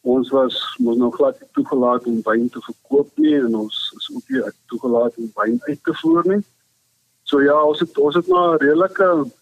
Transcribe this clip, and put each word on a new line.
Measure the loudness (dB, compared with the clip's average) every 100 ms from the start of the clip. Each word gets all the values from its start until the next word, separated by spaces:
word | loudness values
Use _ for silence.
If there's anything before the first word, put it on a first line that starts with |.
Ons | 2 0 2
was | 0 0 -2 -10 -4
mos | -2 2
nou | 0
glad | 2 0 0
nie | -8
toegelaat | -4 -2 0 0 0
om | -2 -2
wyn | 0 0 -2
te | -6
verkoop | -16 -20 _ 0 0 0
nie | 2
en | 2 0
ons | -2 -4 -8 -10 -12
is | -14
ook | -14 _
nie | -6 -6 -12 _
toegelaat | -6 -2 0 0 -4
om | -12
wyn | -4 -2 -2
uit | -4 -6
te | -6
voer | -2 0 2 2
nie. | -2 -4 _ _ _ _ _ _ _ -2
So | 2
ja, | 4 4
ons | 2 0
het, | -4 0
ons | 0
het | 0 0
maar | 2 2
'n | 2
redelike | 2 2 0 2 2 2 -2 _